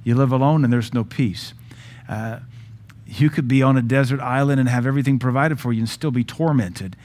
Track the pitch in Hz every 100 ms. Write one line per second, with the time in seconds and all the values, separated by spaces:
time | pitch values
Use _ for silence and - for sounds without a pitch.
0 | - 120 135 131 139 156 127 120 113 127
1 | 107 - 123 87 - - - - - -
2 | - 107 110 117 - - - - - -
3 | - - 147 151 131 135 131 135 117 135
4 | 131 135 123 127 139 135 127 123 123 139
5 | 135 135 123 127 156 143 123 113 113 -
6 | 156 127 117 - 160 143 92 87 95 -